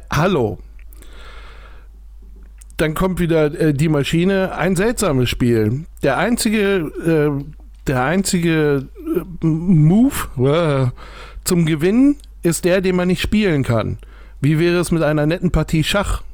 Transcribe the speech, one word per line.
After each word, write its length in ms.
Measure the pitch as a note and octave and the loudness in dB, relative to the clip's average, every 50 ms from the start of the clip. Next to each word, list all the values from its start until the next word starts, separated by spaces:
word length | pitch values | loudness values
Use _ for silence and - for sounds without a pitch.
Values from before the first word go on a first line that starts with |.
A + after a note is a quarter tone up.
| - - | -4 -4
hallo.“ 480 | A2 C3+ D#3 F#3+ F#3+ D3 A#2+ G#2 G#2 - - - - - - - - - - - - - - - - - - - - - - - - - - - - - - - - - - - - - - - - - - - - | -2 0 0 2 2 2 0 0 -2 -6 -10 -18 -20 -20 -20 -18 -18 -18 -18 -18 -18 -18 -18 -18 -18 -18 -18 -18 -18 -18 -20 -20 -20 -20 -20 -20 -20 -20 -20 -20 -20 -20 -20 -20 -20 -20 -20 -20 -20 -20 -20 -14 -4
Dann 160 | - E3 D#3 D#3 | -2 -2 -2 0
kommt 260 | D3 F#3 F#3+ F3+ E3 | 0 -2 0 0 0
wieder, 380 | F3 D#3+ E3 D#3+ D#3 D3+ D3+ - | 0 0 2 2 2 2 0 2
äh, 140 | D#3+ D#3 D3 | 2 2 2
die 160 | C3 D#3 E3+ | 2 2 2
Maschine, 640 | D3+ C#3+ C#3 - - E3 E3+ G3 G3 F#3+ F#3+ F3 F3 | 2 0 0 0 0 2 2 2 2 2 0 -2 -2
„Ein 240 | - D3 F#3 G3 | -2 -2 0 0
seltsames 540 | E3 G3 A3+ B3 - A3 F3+ C#3+ B2+ B2 A#2 | 0 0 0 0 0 0 0 2 2 0 0
Spiel. 540 | - - C3 A#2+ A#2 A2+ A2 G#2+ A#2 C#3 E3 - - - - | 0 0 0 2 2 2 2 0 0 -2 -6 -10 -8 -4 -2
Der 160 | D3 C3 B2+ | 0 0 0
einzige, 760 | E3 A3 A#3+ A3 - A3+ G#3 A3+ G3+ G3 G3 F#3+ D#3 C#3+ - F#4 F3+ | 0 0 0 0 0 0 0 2 2 2 2 0 -2 -4 -6 -4 -2
äh, 380 | E3 E3 D#3 D3 D3+ C#3+ C#3 C#3+ D3+ - - - - - - - | 0 2 2 2 2 0 -2 -6 -8 -14 -18 -20 -20 -20 -10 -6
der 160 | - C#3 B2 B2+ | -2 0 0 0
einzige, 840 | C#3 E3+ G3 F#3+ - - F3+ E3 E3+ E3 D#3+ D3+ D3 C#3+ C#3 C3+ - - - D#4 D#4+ E4 F3+ - F#3+ E3 - - | 2 0 0 0 0 0 0 2 2 2 2 2 2 2 0 -2 -6 -12 -12 -8 -4 -4 -4 -4 -6 -8 -4 -2
äh, 40 | |
Move, 680 | D#3+ D#3 D#3+ E3+ F#3 G3 D#3 D3+ D#3 F#3 G#3+ B3 C#4 - - - - - B2 | 0 0 0 2 2 4 6 6 6 6 4 4 2 2 -2 -6 -6 -4 -2
äh, 600 | B2 C3+ D3 E3+ F3 D#3 C#3+ C3+ C3 B2 A#2+ - - - - - - - - - - | 0 2 2 2 2 2 2 0 0 0 -2 -6 -12 -18 -18 -18 -18 -16 -16 -12 -4
zum 220 | - F#3 F3 E3+ | 0 0 2 2
Gewinnen 500 | D3+ E3 D3+ D3+ F#3 G#3 A#3+ C4+ C#4+ D4 - - - - - - | 2 0 0 0 2 4 4 4 4 4 0 -4 -14 -16 -4 -2
ist 220 | E3+ D#3+ - - | -2 0 2 2
der, 160 | F3+ F3 G3+ | 2 2 2
den 160 | F3+ F#3+ F3+ | 2 2 2
man 120 | F3+ F3+ F3+ | 2 2 2
nicht 120 | F#3 - | 0 0
spielen 420 | - - - G#3 G#3+ F#3+ D#3+ C#3 C3 | 0 0 2 2 2 2 2 2 0
kann. 360 | - A#2 A2+ G2+ F#2+ F#2 - - - - - - - - - | 0 0 0 0 -2 -4 -8 -10 -16 -20 -20 -20 -20 -8 -2
Wie 180 | - C#3 D#3+ D3+ | 0 2 2 4
wäre 200 | E3+ F3 F3 F3+ | 2 2 2 2
es 120 | E3+ - | 0 0
mit 120 | F3 E3 D#3+ | 0 2 2
einer 240 | D3 D3+ D3+ D3 | 2 2 2 2
netten 240 | D3 E3 F#3 - F3+ | 0 0 0 0 0
Partie 340 | - D#3+ D#3 - - D#3+ D3 | 2 0 0 2 0 0 0
Schach?“ 380 | - - G3+ G3 - - - - - | 2 0 0 0 0 -2 -4 -6 -10